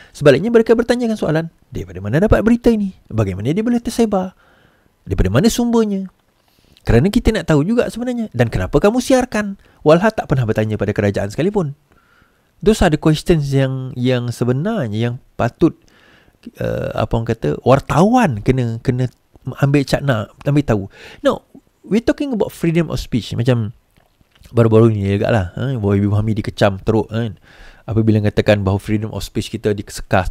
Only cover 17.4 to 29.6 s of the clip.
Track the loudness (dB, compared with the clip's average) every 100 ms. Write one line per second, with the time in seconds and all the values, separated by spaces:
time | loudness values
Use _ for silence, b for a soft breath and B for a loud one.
17.4 | -4 -2 2 2 2 2 2 2 2 0
18.4 | -2 0 -2 -4 -4 -2 -2 _ _ _
19.4 | -14 -2 2 2 0 -2 0 -2 -4 -8
20.4 | -2 0 2 0 -2 B B B -2 -2
21.4 | _ -20 _ _ -4 -2 0 -2 -2 -4
22.4 | -4 -4 -2 0 -2 -4 -4 -4 -4 -4
23.4 | 0 0 -2 -8 _ _ _ _ _ _
24.4 | -4 2 4 6 6 4 0 0 0 0
25.4 | -2 -4 -6 -2 0 0 2 0 0 -2
26.4 | -4 0 0 0 -2 -2 -2 -4 -6 -10
27.4 | b b b b -6 0 2 2 0 0
28.4 | 2 2 2 -2 -2 -4 -4 -10 -10 -8
29.4 | -8 -4